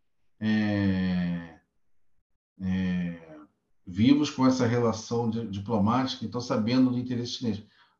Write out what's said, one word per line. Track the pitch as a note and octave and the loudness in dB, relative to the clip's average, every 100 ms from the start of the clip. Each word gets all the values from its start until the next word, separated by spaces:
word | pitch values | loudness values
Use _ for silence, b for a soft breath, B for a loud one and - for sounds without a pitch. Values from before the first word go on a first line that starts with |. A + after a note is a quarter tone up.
| _ _ _ - | _ _ _ -6
é, | G#2+ G#2+ G#2 G2+ G2 F#2 F#2 F2+ F2 F2 E2+ E2 _ _ _ _ _ _ _ _ _ - | 0 2 2 2 2 2 0 0 0 -4 -8 -18 _ _ _ _ _ _ _ _ _ -8
é, | F#2+ F#2 F#2 F2+ F2 E2+ D#2+ - - _ _ _ - | -4 -2 0 -2 -4 -8 -14 -20 -20 _ _ _ -8
vivos | F2+ A#2+ D3 D3 | 2 6 6 4
com | - C3 | 2 2
essa | B2+ A#2+ | 4 2
relação | A#2+ A#2 G#2 - A#2+ A#2 | 2 0 -2 -4 -2 -2
di-, | G#2+ A2+ | -4 -4
diplomática, | G2 G2+ A2 G2+ B2 C3 - | -6 -2 0 2 2 0 -4
então | A2 B2 | -8 -6
sabendo | A#2+ B2 G#2+ B2+ B2+ | -4 -2 2 4 2
do | B2 | 2
interesse | B2 A#2+ A#2+ | -4 -4 -6
chinês. | - A#2+ G2 - b b | -6 -4 -6 -8 b b